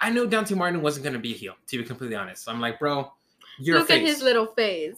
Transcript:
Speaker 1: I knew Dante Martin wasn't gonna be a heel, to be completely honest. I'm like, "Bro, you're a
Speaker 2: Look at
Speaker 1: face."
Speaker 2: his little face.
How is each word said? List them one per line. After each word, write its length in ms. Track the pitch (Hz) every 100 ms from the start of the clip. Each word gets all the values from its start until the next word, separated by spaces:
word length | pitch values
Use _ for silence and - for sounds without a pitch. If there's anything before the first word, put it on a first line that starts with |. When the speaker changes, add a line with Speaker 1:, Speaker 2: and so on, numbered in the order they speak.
Speaker 1:
I 100 | 214
knew 180 | 233 240
Dante 260 | 220 208
Martin 260 | 190 175 170
wasn't 220 | 151 143
gonna 160 | 139 123
be 140 | 117
a 20 | 113
heel, 180 | 95 - -
to 120 | 127
be 40 |
completely 320 | 117 123 123
honest. 340 | 107 95 90 -
I'm 120 | 113
like, 180 | 117 113
"Bro, 340 | 147 143 135 - _ _ - -
you're 200 | 135 330
a 20 |
Speaker 2:
Look 100 | 330
at 80 | 330
Speaker 1:
face." 100 | 320
Speaker 2:
his 140 | 294
little 240 | 262 233 220
face. 500 | - 220 175 156